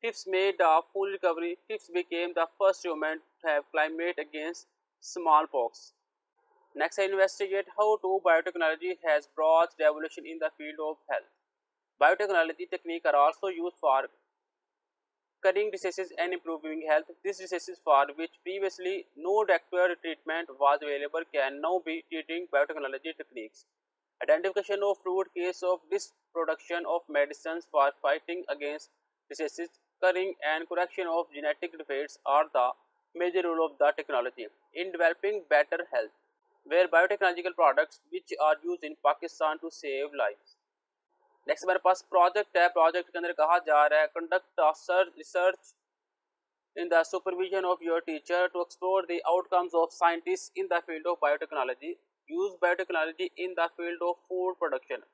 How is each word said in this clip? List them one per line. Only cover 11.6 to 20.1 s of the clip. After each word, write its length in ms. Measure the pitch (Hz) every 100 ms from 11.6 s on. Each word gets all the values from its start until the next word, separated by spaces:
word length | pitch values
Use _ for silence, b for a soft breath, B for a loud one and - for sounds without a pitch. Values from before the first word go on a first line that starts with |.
| _ _ _ _
Biotechnology 680 | 147 190 208 185 165 160 175
technique 360 | 180 170 165 160
are 100 | 143
also 300 | 143 156 196
used 280 | 170 170 _
for 200 | 151 131 135 _ _ _ _ _ _ _ _ _ _ _ _ _
curing 280 | 190 185 214
diseases 420 | 185 185 175 185 -
and 140 | 170
improving 480 | 175 165 160 160 156 160
health। 240 | 151 160 170
These 140 | 190 190
diseases 420 | 185 180 - 180
for 240 | - 139 143 143
which 160 | 165 _
previously 640 | 175 196 196 - 180 190 - 139
no 280 | 170 208
doctor 500 | 208 170 _ 180 180 175
treatment 460 | 170